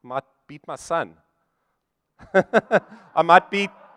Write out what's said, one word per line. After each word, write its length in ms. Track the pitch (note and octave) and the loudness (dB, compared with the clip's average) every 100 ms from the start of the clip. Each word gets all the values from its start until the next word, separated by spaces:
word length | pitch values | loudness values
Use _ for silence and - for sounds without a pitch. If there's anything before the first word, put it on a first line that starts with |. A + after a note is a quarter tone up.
I 40 | A#2+ | -12
might 160 | C3 - _ - | -12 -12 _ -20
beat 200 | D3 - | -20 -18
my 100 | C#3 | -14
son. 380 | - E3 G2+ D#2+ _ _ _ _ _ _ _ _ _ _ | -8 -6 -6 -14 _ _ _ _ _ _ _ _ _ _
<laughs> 160 | - | -4
I 880 | F#3+ - A3+ - G#3+ - - - D#3+ | -2 0 -2 0 -4 -4 -20 -8 -2
might 280 | E3 F3+ - | 4 4 4
beat 200 | G3+ G3 - - | -6 -6 -10 -20